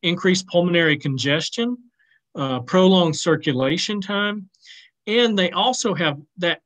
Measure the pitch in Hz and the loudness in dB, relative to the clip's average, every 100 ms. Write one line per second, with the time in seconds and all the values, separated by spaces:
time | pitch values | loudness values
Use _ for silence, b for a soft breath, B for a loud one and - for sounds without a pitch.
0 | 170 170 185 185 - 175 175 170 165 143 | -2 0 2 0 0 0 2 2 2 2
1 | 147 131 131 151 156 - 240 247 _ _ | -2 -2 0 -2 -2 -4 -4 -6 _ _
2 | _ _ _ - 135 127 123 185 185 185 | _ _ _ -8 -4 -4 0 4 6 6
3 | 175 156 170 151 156 127 131 175 - 208 | 2 0 0 0 0 0 0 -2 -4 -6
4 | 190 202 208 214 190 B B B B _ | -4 -2 -2 -4 -12 B B B B _
5 | - 226 240 202 180 180 226 254 226 165 | -2 0 2 2 0 0 -2 0 -2 0
6 | 165 143 - - 175 156 | -2 -4 -10 -4 -4 -4